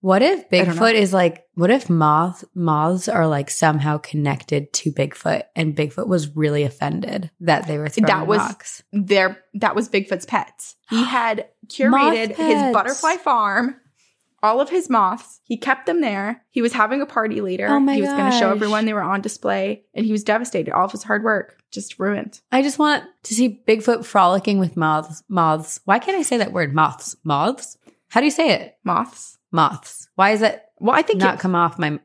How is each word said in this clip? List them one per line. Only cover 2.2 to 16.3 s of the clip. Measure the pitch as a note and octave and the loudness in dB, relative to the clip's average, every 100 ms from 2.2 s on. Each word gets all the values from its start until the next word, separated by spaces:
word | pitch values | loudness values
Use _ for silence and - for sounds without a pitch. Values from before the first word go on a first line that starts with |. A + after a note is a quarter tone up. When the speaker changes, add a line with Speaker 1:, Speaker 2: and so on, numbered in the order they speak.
| F3 F3+ - | 0 -6 -14
Speaker 1:
moths | F3+ E3+ D3+ D#3+ F#3 F3+ | -4 0 0 0 0 -2
are, | G#3 D#3+ | 0 2
like, | D3 C#3 | 0 -4
somehow | - E3 D3+ D3 D3 | 0 2 2 0 -2
connected | - D3+ C#3+ C3+ - D3 C#3+ | -4 -2 -2 -2 -2 -4 -2
to | - - | -4 -4
Bigfoot | C#3+ C#3 - E3 - - - | -2 -4 -4 -4 -4 -4 -4
and | D#3 D3 | -4 -2
Bigfoot | D3+ - - | -4 -4 -2
was | F3+ D3+ D3+ | -2 -2 -2
really | D3+ D3 | 0 0
offended | C#3+ C3 C#3+ D#3+ - - E3+ _ | -2 -4 -6 -4 -6 -8 -10 _
that | E3+ D3 D#3+ | 0 0 0
they | D3+ | -6
were | D3+ | -4
throwing | F3+ G#3+ | 0 2
Speaker 2:
That | F#3+ D#3+ | 2 2
was | G#3 | 0
Speaker 1:
rocks? | - G#3 - - _ | 0 -6 -16 -18 _
Speaker 2:
their, | G3+ F#3+ G3+ F#3+ G3+ _ G#3 | -4 2 2 2 -2 _ -2
that | G#3+ G#3 | -2 0
was | A#3 | -2
Bigfoot's | G3 G3 F#3 - | -2 -2 -6 -2
pets. | G#3+ - _ - - _ | -4 -4 _ -20 -20 _
He | A3+ | -2
Speaker 1:
<gasps> | B3 | 0
Speaker 2:
had | B3 A#3 A3 - _ - - | 0 -2 -4 -8 _ -20 0
Speaker 1:
Moth | A3 C4+ C#4 | 2 4 4
Speaker 2:
curated | A3+ A3+ | 2 -2
his | G#3 | -2
Speaker 1:
pets. | D#4+ D4 C#4 | 2 2 2
Speaker 2:
butterfly | A3 G3+ C#4 D#4+ F4 | 2 0 0 -2 0
farm, | D#4+ B3 G#3 G3 A#3+ C4+ _ _ _ _ _ _ | 0 0 2 0 -2 -6 _ _ _ _ _ _
all | G#3+ A#3 | 0 2
of | C#4+ | 2
his | F4+ F4+ | 0 0
moths. | A#3+ F#3+ A3 - - | 2 2 0 -10 -20
He | _ A#3 | _ -6
kept | - B3+ - | -2 -2 0
them | F4 | 0
there. | C#4 G3 G3+ | 0 -2 -6